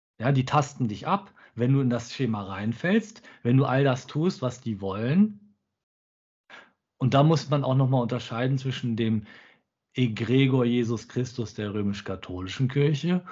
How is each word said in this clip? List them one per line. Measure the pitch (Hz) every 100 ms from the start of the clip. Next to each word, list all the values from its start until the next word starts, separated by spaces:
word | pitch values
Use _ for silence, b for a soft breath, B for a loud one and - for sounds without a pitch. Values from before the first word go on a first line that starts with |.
| _ -
Ja, | 117
die | 135 131
tasten | 147 135 - 117
dich | 101 -
ab, | 202 - b b 110
wenn | 123
du | 135
in | 127
das | 120 120
Schema | - 123 104
reinfällst, | 95 95 107 117 170 220 220 - B B
wenn | 120 127
du | 135
all | 131 139
das | 127 -
tust, | 147 175 185
was | 165 -
die | 117 98
wollen. | 95 98 120 175 214 - - _ _ _ _ _ _ _ _ _ _ B B _ _ -
Und | 123
da | 135
muss | 151 160 -
man | 147
auch | 131 131
nochmal | 131 131
unterscheiden | 117 123 - 113 131 135
zwischen | 131 127 123 113
dem | 113 110 104 B B B _ _ _
Egregor | - 123 107 113 131 135 127 120
Jesus | 120 113 113 -
Christus | 123 127 - 110
der | - 104
römisch-katholischen | 104 101 101 - 92 - 90 95 - 127
Kirche | 143 143 143 170 180 180